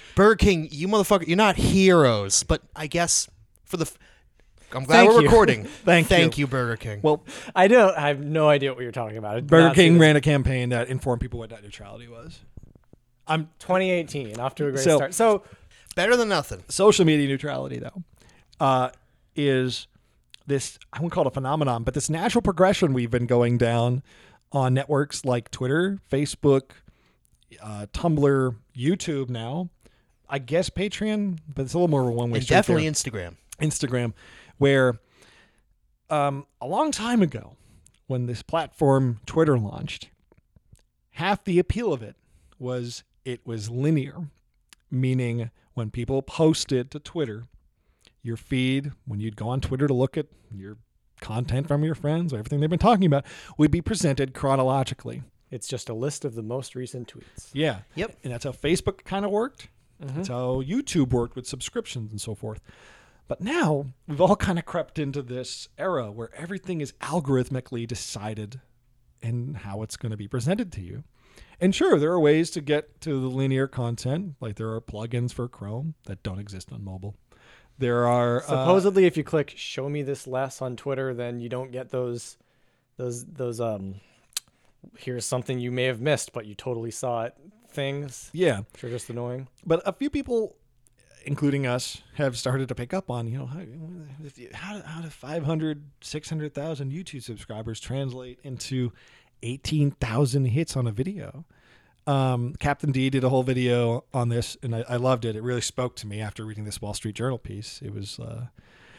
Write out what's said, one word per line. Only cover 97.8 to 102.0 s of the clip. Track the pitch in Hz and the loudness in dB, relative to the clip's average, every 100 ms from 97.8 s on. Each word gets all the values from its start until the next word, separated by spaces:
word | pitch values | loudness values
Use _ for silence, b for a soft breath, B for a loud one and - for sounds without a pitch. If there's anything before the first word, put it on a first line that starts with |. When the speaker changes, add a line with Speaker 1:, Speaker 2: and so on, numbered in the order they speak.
Speaker 3:
translate | - 135 135 127 127 123 | -8 -6 -6 -8 -16 -16
into | 139 123 - 127 123 b b b b _ | -14 -12 -6 -2 -4 b b b b _
eighteen | 117 135 - 156 143 | -10 -8 -4 0 0
thousand | - 113 117 139 139 127 | 0 -4 0 0 0 0
hits | 131 165 135 | -2 -2 -4
on | 117 | -4
a | |
video? | 104 170 202 - 139 - b b b b b | -4 -6 -8 -14 -16 -20 b b b b b